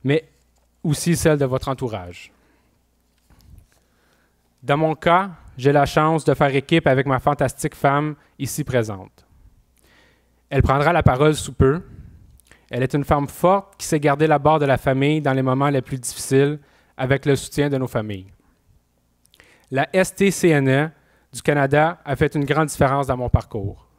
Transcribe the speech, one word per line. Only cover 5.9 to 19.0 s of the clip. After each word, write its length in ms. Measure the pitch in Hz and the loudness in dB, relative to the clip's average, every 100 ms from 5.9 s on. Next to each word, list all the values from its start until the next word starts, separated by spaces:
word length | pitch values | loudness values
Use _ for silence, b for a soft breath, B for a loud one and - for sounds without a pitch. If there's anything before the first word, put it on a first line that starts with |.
| - 156 160 | 2 2 0
de 100 | - | 0
faire 200 | 135 143 | 2 2
équipe 320 | 135 131 165 156 | 0 0 0 2
avec 200 | 131 139 | 0 0
ma 140 | 131 | 0
fantastique 540 | - 143 131 - 156 | 0 0 -2 -2 -10
femme 420 | - 143 143 151 151 b b | -2 0 0 -2 -8 b b
ici 260 | 131 - | -10 -8
présente. 640 | 139 127 110 98 98 _ _ _ - _ _ _ b b b b b b _ | -4 -2 -2 -8 -14 _ _ _ -20 _ _ _ b b b b b b _
Elle 120 | 139 | 0
prendra 300 | - 135 147 | 2 2 2
la 100 | 170 | 4
parole 320 | - 127 151 | 2 4 2
sous 180 | 151 - | 2 -6
peu. 300 | 131 135 156 - b b b b b b b b | 0 2 2 -6 b b b b b b b b
Elle 120 | 123 | -6
est 120 | 127 | -2
une 100 | 151 | -4
femme 240 | 139 151 143 | 0 -2 -2
forte 480 | - 175 196 196 _ | 0 2 2 -2 _
qui 100 | - | -4
sait 140 | 160 | -2
garder 260 | 147 143 160 | 0 0 2
la 120 | 147 | 2
barre 200 | 143 156 | 2 2
de 80 | 143 | 2
la 120 | 127 | 0
famille 420 | - 135 139 156 | 0 0 0 0
dans 120 | 143 | 0
les 100 | 131 | 0
moments 260 | 131 131 139 | 0 0 0
les 140 | 139 | -2
plus 160 | 123 135 | -4 -10
difficiles 600 | 120 - - 135 143 151 b b b - | -10 -12 0 2 2 -2 b b b -8
avec 280 | 131 135 | -2 -2
le 120 | 147 135 | 0 -2
soutien 320 | - - 143 | -2 -2 -2
de 100 | 139 | -2
nos 80 | 127 | -4
familles. 460 | 123 107 98 95 _ _ _ _ _ _ _ | -6 -6 -10 -14 _ _ _ _ _ _ _